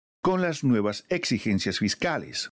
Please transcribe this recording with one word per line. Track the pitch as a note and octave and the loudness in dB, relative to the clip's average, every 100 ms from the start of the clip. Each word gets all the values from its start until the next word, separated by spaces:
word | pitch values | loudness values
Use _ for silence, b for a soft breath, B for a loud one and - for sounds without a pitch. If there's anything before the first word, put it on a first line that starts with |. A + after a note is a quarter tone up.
| _ _ | _ _
con | F#3 F#3 | 0 2
las | F3+ D3+ | 0 0
nuevas | C#3 A#2 G#2 G2+ - | 2 4 2 -2 -4
exigencias | F3+ - A2 - G2 G2 F#2 | -4 -2 -2 0 0 0 0
fiscales. | G#2 - F3 C#3+ D2 - - | 0 0 -2 -2 -6 -10 -10